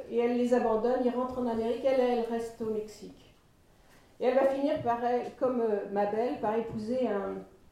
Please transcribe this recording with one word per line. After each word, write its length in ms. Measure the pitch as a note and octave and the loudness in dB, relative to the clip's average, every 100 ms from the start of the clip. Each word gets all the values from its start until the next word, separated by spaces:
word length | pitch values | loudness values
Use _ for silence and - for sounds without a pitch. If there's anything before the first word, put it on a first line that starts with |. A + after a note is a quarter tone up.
| - | -4
et 100 | A#3 | 0
elle 180 | A#3+ A#3+ | 2 2
les 160 | B3 | 4
abandonne, 480 | A#3+ A3 A3 A#3+ C4 | 4 4 2 2 2
ils 80 | B3 | 0
rentrent 280 | A#3+ B3+ B3+ | 0 -2 -2
en 80 | A#3+ | -2
Amérique, 360 | A3+ A3+ B3+ | -2 -2 0
elle, 160 | C4+ C4+ | 2 4
elle 260 | B3 A3+ A3+ | 2 2 0
reste 300 | A#3 - - | -2 -4 -6
au 100 | A3 | -4
Mexique. 640 | G#3+ G#3+ - F#3 - - - _ _ _ _ - - - - | -4 -6 -12 -18 -18 -20 -20 _ _ _ _ -20 -20 -20 -2
Et 40 | A#3+ | 2
elle 100 | C4 | 4
va 120 | C4+ | 4
finir 340 | C#4 C#4+ D#4 | 2 0 0
par, 220 | A#3+ A#3+ | 0 0
elle, 280 | A#3+ B3 G#3+ - | 2 0 -2 -2
comme, 240 | C4 B3 | 0 2
euh, 300 | A3+ G3+ G3 | 0 0 -2
Mabel, 480 | G3 G3+ G#3+ B3+ D4 | -2 0 0 -2 -2
par 180 | G#3+ A3+ | -2 -2
épouser 500 | A3+ A3 G#3+ B3+ A#3 | -2 -6 -4 -2 0
un, 280 | G3+ G3 F#3+ F#3+ - - | -2 -4 -8 -12 -20 -20